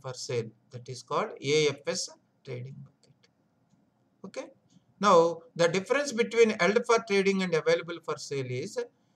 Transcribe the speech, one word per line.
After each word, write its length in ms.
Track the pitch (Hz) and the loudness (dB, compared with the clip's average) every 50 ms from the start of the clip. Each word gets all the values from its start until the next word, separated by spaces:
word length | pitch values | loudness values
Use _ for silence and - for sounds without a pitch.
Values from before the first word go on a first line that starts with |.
for 120 | - 131 123 | -12 -12 -12
sale. 360 | - - - 127 117 110 117 - _ _ _ | -10 -8 -4 -4 -4 -4 -6 -12 _ _ _
That 180 | - 120 120 - | -18 -18 -14 -14
is 140 | 127 - - | -16 -16 -10
called 260 | - 147 165 214 220 - - | -6 -4 -4 -4 -4 -8 -8
A 260 | - 139 151 156 151 | -2 0 2 4 2
F 100 | 143 139 - - | 2 0 -2 -6
S 220 | 170 180 190 - - - _ _ _ _ _ - | -6 -6 -6 -6 -10 -14 _ _ _ _ _ -14
trading 320 | 139 123 123 127 135 143 139 139 | -12 -12 -10 -10 -14 -14 -18 -20
bucket. 460 | - _ _ _ _ _ _ _ _ _ _ _ _ _ _ _ _ _ _ _ _ _ _ _ _ _ _ - | -20 _ _ _ _ _ _ _ _ _ _ _ _ _ _ _ _ _ _ _ _ _ _ _ _ _ _ -20
Okay. 220 | 190 - 262 302 330 - _ _ _ _ _ _ _ _ - | -14 -14 -14 -14 -14 -18 _ _ _ _ _ _ _ _ 0
Now, 420 | 196 208 185 165 165 170 165 - - - - | 4 6 6 6 6 4 0 -6 -12 -10 0
the 120 | 160 170 | 2 2
difference 460 | 170 160 190 190 - 254 285 285 285 226 | 2 2 0 -2 0 0 0 0 -2 -2
between 380 | 220 226 190 226 233 226 214 - - | -2 -2 0 6 4 4 4 4 2
held 200 | 175 185 214 233 240 | 2 2 2 2 2
for 120 | - 226 220 - | 4 2 2 2
trading 360 | - 202 196 190 196 196 190 190 | 2 0 2 2 2 0 0 0
and 100 | 180 160 | 0 0
available 460 | 156 - 160 170 170 165 170 175 160 - | 0 2 2 0 0 0 -8 -12 -10 -8
for 140 | 165 151 | -8 -8
sale 300 | 139 - - 143 135 120 123 | -8 -8 -8 -6 -6 -6 -6
is 280 | 123 127 156 214 - 247 240 - _ _ _ _ _ | -6 -8 -8 -8 -8 -10 -10 -10 _ _ _ _ _